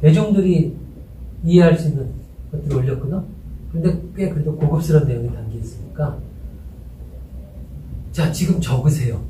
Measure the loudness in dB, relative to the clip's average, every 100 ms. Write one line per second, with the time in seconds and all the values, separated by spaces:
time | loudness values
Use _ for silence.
0 | 8 6 6 4 4 4 2 -2 -12 -16
1 | -16 -16 -14 -6 6 8 8 6 2 0
2 | -2 -8 -14 -16 -10 -8 -2 0 0 -2
3 | -2 -4 -6 -12 -14 -12 -8 0 0 0
4 | -4 -4 -2 0 -2 0 2 2 4 4
5 | 4 0 -4 -6 -8 -8 -8 -10 -14 -4
6 | -4 -4 -12 -12 -14 -14 -16 -16 -16 -16
7 | -16 -16 -14 -14 -14 -16 -14 -14 -12 -12
8 | -10 -2 -2 0 0 2 2 2 4 2
9 | 0 -2 -8